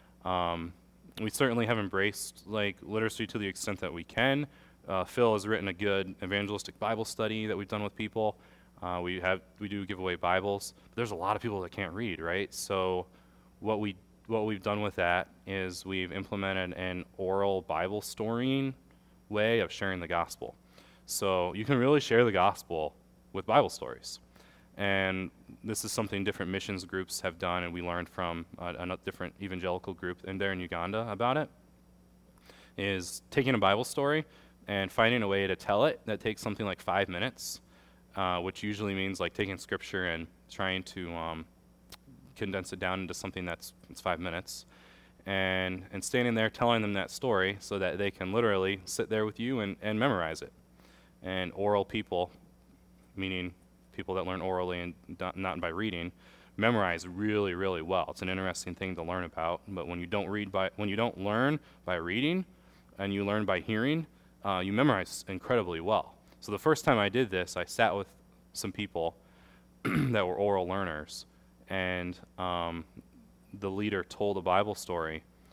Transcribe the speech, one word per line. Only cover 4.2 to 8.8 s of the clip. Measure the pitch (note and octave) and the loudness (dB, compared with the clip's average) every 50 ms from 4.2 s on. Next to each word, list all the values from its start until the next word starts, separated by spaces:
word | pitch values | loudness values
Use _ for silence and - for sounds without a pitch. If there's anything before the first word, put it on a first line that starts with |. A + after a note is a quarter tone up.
| A#2+ C3+ C3+ D3 D3 - - - - - - - - | 4 4 4 2 0 -4 -8 -20 -20 -20 -20 -18 -8
Uh, | - G2 F#2 F2+ | -2 -2 0 -2
Phil | - - B2+ A#2+ A2+ | 0 4 4 6 6
has | G#2+ G#2 F#2+ G#2 | 6 4 2 0
written | A2 F2+ F#2+ G2 | 0 0 0 -2
a | F2 | -4
good | F2+ G#2 G2+ G2 G2 F#2+ F#2+ F#2 - | 0 0 2 2 2 0 -2 -6 -8
evangelistic | G2+ F#2 G2+ G2+ G2+ G2 G#2 G2 - - - - | -4 0 0 0 0 0 -2 -4 -6 -8 -8 -4
Bible | G#2+ G#2+ A2+ G#2+ A2+ | -2 -2 0 0 -2
study | - - - A2 G#2+ A2 A2 G#2+ G#2+ | -6 -2 -2 -2 0 0 -2 -2 -2
that | G2+ F#2+ | -2 -2
we've | G2+ - | -2 -4
done | A2 G#2 G#2 | -2 -2 -2
with | G2+ - | -4 -4
people. | - A2 G#2 - A2+ G#2+ G#2+ - - - - - - - - _ - | -4 -6 -4 -2 0 0 0 0 -4 -14 -20 -20 -20 -20 -20 _ -8